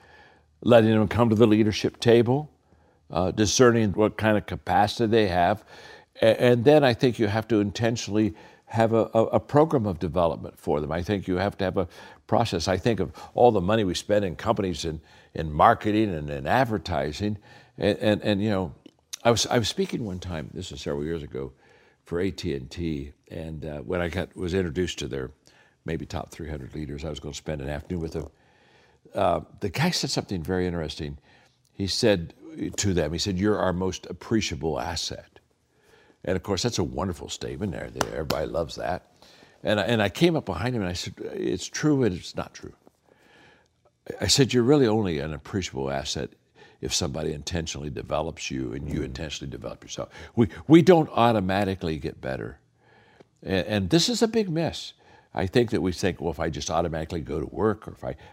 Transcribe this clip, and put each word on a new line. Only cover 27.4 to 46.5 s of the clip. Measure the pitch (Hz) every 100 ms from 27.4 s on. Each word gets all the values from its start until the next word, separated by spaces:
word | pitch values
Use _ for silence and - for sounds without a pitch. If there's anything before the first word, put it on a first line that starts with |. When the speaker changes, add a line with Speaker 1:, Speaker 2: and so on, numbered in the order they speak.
| - 76
Speaker 1:
an | 67
afternoon | 71 - 90
with | 80
them. | 82 - _ _ _ _ _ _ _ -
Uh, | - 92 85 - -
the | 104
guy | - 175
said | - 143
something | 139 - 92
very | 78 92 90
interesting. | 85 76 - 76 73 _ _ _ _ _
He | - 95
said | - 117 98 82 - - - 80 -
to | 101
them, | 87 76
he | 82
said, | 104 90
"You're | 104 95
our | 92
most | 90 92 - -
appreciable | 90 - 110 - 71 80 67
asset." | 76 80 - - - _ _ _ _ _ _ _ _ _
And | - 92
of |
course, | - 92
that's | 120 -
a |
wonderful | 76 67 95 85 -
statement. | - 62 69 101
There, | 57 60
there, | 58 53
everybody | 60 80 76 64
loves | 76 80 -
that. | 58 87 _ _ - - - _
And | - 104
I, |
and | 95 113
I | 101
came | - 170 156
up | -
behind | 92 120 123
him |
and | 90
I |
said, | 87 - - -
"It's | - 58 95 -
true | - 151 139
and | 113 85
it's | - -
not | -
true." | - - - _ _ _ _ _ _ - _ _ _ _ _ - -
I | 104
said, | - 117
"You're | 123
really | 117 147 117
only | 110 98 73
an | 76
appreciable | 73 - 101 90 65 67
asset | 69 69 78 60 _ _